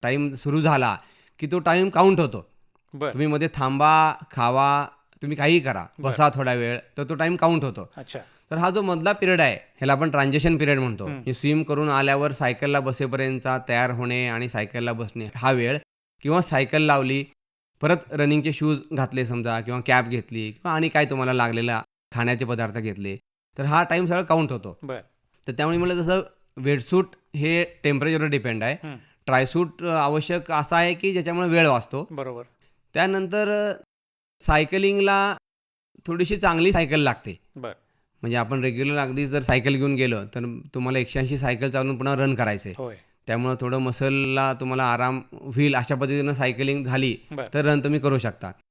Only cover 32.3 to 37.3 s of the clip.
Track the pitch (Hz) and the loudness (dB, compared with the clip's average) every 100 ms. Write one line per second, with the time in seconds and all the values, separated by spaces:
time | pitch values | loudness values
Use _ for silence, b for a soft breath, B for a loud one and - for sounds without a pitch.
32.3 | 120 120 _ _ _ _ - 185 196 190 | -10 -16 _ _ _ _ -2 0 0 -2
33.3 | 202 208 208 208 196 - _ _ _ _ | -2 0 0 -2 -6 -12 _ _ _ _
34.3 | _ - 151 156 190 196 202 196 196 196 | _ 0 2 2 2 2 4 4 4 2
35.3 | 190 _ _ _ _ _ _ - 170 180 | -2 _ _ _ _ _ _ -8 -2 -2
36.3 | 202 196 165 175 180 160 151 143 117 - | 2 2 4 4 4 2 2 2 0 -8